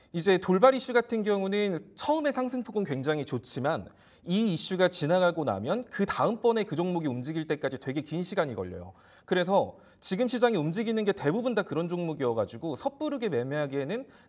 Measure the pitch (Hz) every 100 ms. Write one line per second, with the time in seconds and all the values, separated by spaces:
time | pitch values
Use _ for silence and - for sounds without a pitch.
0 | _ 170 175 185 185 185 254 262 - 240
1 | 233 226 208 202 190 202 202 160 - -
2 | - 311 294 254 254 254 233 208 185 135
3 | 135 151 139 123 - 131 139 147 90 -
4 | - - - 190 226 160 - 185 180 -
5 | 151 185 175 170 135 98 117 220 247 -
6 | 196 - 151 226 240 226 202 143 180 170
7 | 156 123 127 160 156 147 135 131 - 143
8 | 143 160 180 196 151 101 90 87 90 -
9 | - - - 180 175 196 104 - - -
10 | - 190 247 240 240 202 151 175 226 220
11 | 208 - 143 208 247 214 185 147 170 175
12 | 170 139 123 113 98 117 165 127 277 -
13 | 302 277 220 123 131 151 147 139 135 233
14 | 269 -